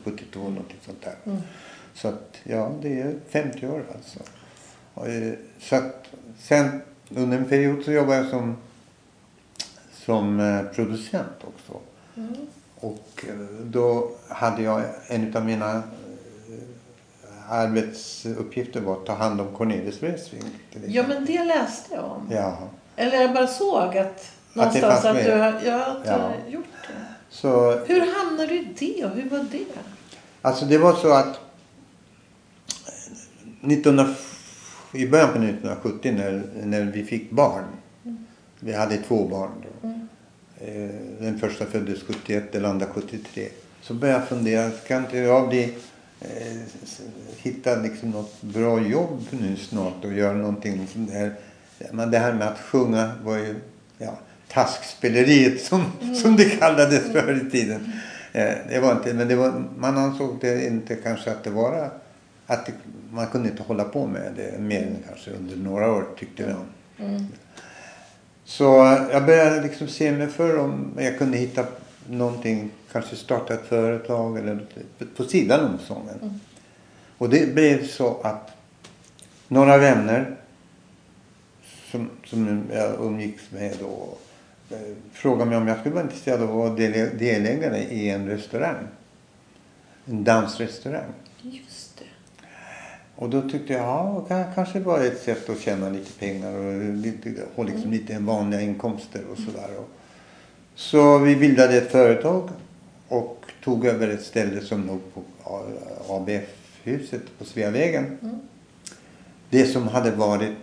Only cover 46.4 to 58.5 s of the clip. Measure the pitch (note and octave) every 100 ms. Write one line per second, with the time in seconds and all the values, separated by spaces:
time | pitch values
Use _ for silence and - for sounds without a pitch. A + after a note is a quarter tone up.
46.4 | A#2 A2+ A2 - - - A2 - - -
47.4 | B2 B2 B2+ A#2 A2 A2 A#2 G#2+ G#2 -
48.4 | G#2+ A2 A#2 A2+ G#2+ C#3 E3+ C3+ A2 C3+
49.4 | G2 F#2+ - A2 F#2 F2+ G#2 G2+ G2+ G2+
50.4 | G#2 G#2 G#2+ F#2+ F#2+ A2+ G#2+ G2+ G#2 G#2
51.4 | - - - - - A2 A#2 A2+ A#2+ A2+
52.4 | G#2+ - - C3+ A#2+ A2 A2+ A2+ G#2+ G#2+
53.4 | G#2+ G#2+ - - - _ A2 A2 - -
54.4 | - C3+ A#2+ - - - A#2+ A#2 B2+ D3
55.4 | B2+ C3 - F#3 D#3+ - - - A3 G#3+
56.4 | G3 - D#3+ D3 C#3+ C#3+ - D#3 D3+ C3+
57.4 | C3+ B2+ G#2+ G#2+ A2 - - - - A2+
58.4 | G#2+